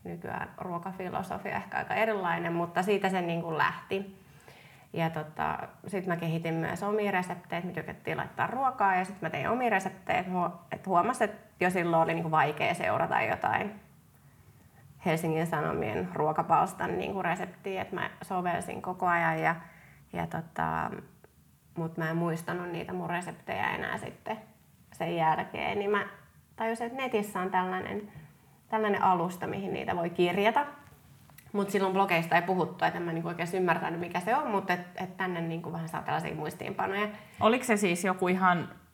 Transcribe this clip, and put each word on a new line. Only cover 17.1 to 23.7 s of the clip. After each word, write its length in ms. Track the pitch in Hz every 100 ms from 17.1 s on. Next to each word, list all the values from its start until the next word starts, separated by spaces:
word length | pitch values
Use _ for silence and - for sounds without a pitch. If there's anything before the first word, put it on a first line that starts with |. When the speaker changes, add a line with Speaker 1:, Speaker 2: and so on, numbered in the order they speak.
| 196
Speaker 1:
reseptiä, 600 | 175 185 185 - 202 190
että 140 | 185 180
mä 140 | - -
sovelsin 600 | - 185 180 175 185 -
koko 260 | 185 180 180
ajan 320 | 170 165 160
ja, 160 | 160 165 - - - - -
ja 140 | - 165
tota, 640 | 82 82 - 80 80 78 - - - - _ _ _ _ -
mut 200 | 165 165
mä 120 | 160
en 80 | 165
muistanut 520 | 170 160 170 175 180
niitä 240 | 175 -
mun 160 | 180 165
reseptejä 680 | 175 180 160 - - -